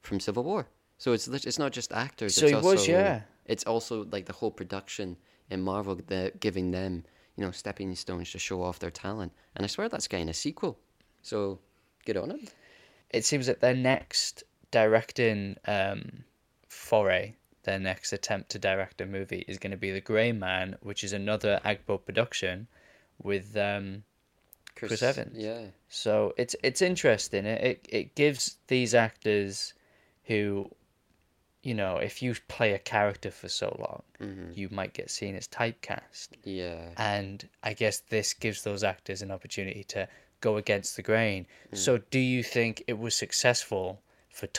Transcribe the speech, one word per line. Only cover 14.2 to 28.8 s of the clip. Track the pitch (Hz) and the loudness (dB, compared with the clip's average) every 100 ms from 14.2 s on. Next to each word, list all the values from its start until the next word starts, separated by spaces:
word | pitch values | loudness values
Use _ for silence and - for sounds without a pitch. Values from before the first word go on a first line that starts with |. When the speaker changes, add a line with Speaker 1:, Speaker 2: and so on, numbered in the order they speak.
| - - - _ - | -4 -6 -20 _ 0
Speaker 2:
directing, | 120 110 110 - - 117 101 98 - - | 6 8 6 4 2 2 2 -4 -6 -2
um, | 101 98 101 - - - _ _ _ - | 0 0 -2 -8 -14 -18 _ _ _ -20
foray, | - - 110 98 92 98 - _ _ | -12 2 4 6 4 2 -10 _ _
their | - 98 | -4 -2
next | 95 92 - | -2 -2 -4
attempt | 101 - 101 - | -4 -2 -4 -4
to | 101 | -2
direct | 95 95 92 - | 0 0 -2 -6
a | 95 | -6
movie | 98 95 90 - | -6 -4 -6 -6
is | 95 | -8
gonna | 98 92 | -6 -4
be | 98 | -4
The | 95 | -4
Gray | - 110 117 | 0 4 4
Man, | 113 92 92 92 95 | 2 0 -2 -2 -6
which | 104 104 | -8 -6
is | 98 | -4
another | 101 101 107 104 101 | -2 0 2 2 2
Agbo | 107 104 - 101 | 2 -2 -2 -4
production | - 98 117 - 92 90 113 _ _ _ _ - | 0 0 0 0 -4 -4 -10 _ _ _ _ -10
with, | - 101 101 104 | -2 -2 -2 -2
um, | 101 101 98 98 - _ _ _ _ - - | 0 0 -6 -10 -14 _ _ _ _ -20 -20
Chris | - 107 | -10 -4
Speaker 1:
Chris, | 113 | 2
Speaker 2:
Evans. | 123 135 113 113 | 2 0 -4 -6
Speaker 1:
yeah. | 107 117 104 - _ | -6 -6 -10 -18 _
Speaker 2:
So | - 113 107 107 - | -4 2 4 4 0
it's, | 120 - | -2 0
it's | - - | 0 2
interesting. | 180 180 143 107 - 98 104 | 2 4 4 4 2 -2 -2
It, | 113 | 0
it, | 127 - - | 0 0 -2
it | 110 - | -4 -2
gives | - 147 135 - - - | 4 4 4 -4 -4 0
these | 131 | 2